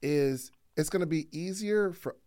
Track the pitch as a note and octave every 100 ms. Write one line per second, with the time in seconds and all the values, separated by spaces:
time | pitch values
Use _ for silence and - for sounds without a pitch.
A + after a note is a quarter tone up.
0 | C#3+ D3 C#3 C3 - - _ - D3+ G3
1 | E3+ D#3+ - D3+ F3+ F#3+ G#3 G#3+ G3 E3+
2 | C3+ -